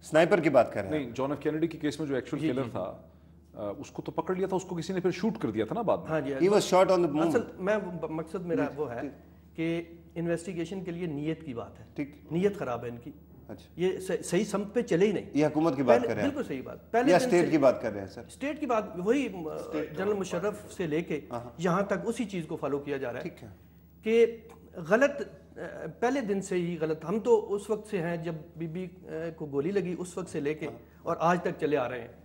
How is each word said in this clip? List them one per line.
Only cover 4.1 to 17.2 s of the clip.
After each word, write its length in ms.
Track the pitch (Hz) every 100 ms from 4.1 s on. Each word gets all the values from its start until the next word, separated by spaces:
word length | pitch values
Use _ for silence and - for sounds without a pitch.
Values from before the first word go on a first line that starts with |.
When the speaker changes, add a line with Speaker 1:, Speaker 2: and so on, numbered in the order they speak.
Speaker 2:
पकड़ 260 | 151 160 185
लिया 100 | 190
था, 80 | 185
उसको 200 | - 175
किसी 180 | 156
ने 60 | 190
फिर 120 | 185
शूट 300 | 165 220 -
कर 100 | 127
दिया 140 | 104 107
था 100 | 185
ना 80 |
बाद 160 | 208 95
में। 80 | -
Speaker 3:
हाँ 140 | 156
जी, 100 | 135
हाँ 100 | 135
Speaker 1:
He 80 | 175
Speaker 3:
जी। 60 | 202
Speaker 1:
was 100 | -
shot 180 | 185 185
on 140 | 185 170
the 100 | 143
move। 120 | 160
Speaker 3:
असल 160 | 269 202 -
मैं, 420 | 190 214 180 175
ब-, 60 | 156
मकसद 300 | 160 160 202
मेरा 240 | 175 160 143
Speaker 1:
जी, 120 | 139
Speaker 3:
वो 80 | 139
है 160 | 120
Speaker 1:
ठीक। 100 | 139 - - - - -
Speaker 3:
कि 420 | 165 170 170 - - -
इन्वेस्टिगेशन 680 | 170 170 165 175 165 196
के 80 | 185
लिए 160 | 170 175
नीयत 360 | 143 147 160
की 100 | 147
बात 220 | 113 98 -
है। 80 | - -
Speaker 1:
ठीक। 240 | 143 - -
Speaker 3:
नीयत 260 | 160 196 196
ख़राब 260 | 135 120
है 60 | 120
इनकी। 240 | 120 147 - - - -
Speaker 1:
अच्छा। 320 | 110 - -
Speaker 3:
ये 180 | 180 190
स-, 120 | -
सही 340 | 165 - 175 214
समत 260 | 196 202 -
पे 60 |
चले 240 | 233 165 208
ही 80 |
नहीं। 140 | 180 - 139
Speaker 1:
ये 80 |
हुकूमत 320 | 151 147 160 139
की 80 |
बात 140 | 127 120
Speaker 3:
पहले, 100 | 123
Speaker 1:
कर 80 | 107
रहे 100 | 269
हैं? 80 |
Speaker 3:
बिल्कुल 220 | 294 - 139
सही 60 |
बात। 240 | 127 127 -
पहले 180 | 226 254
Speaker 1:
या 80 | 180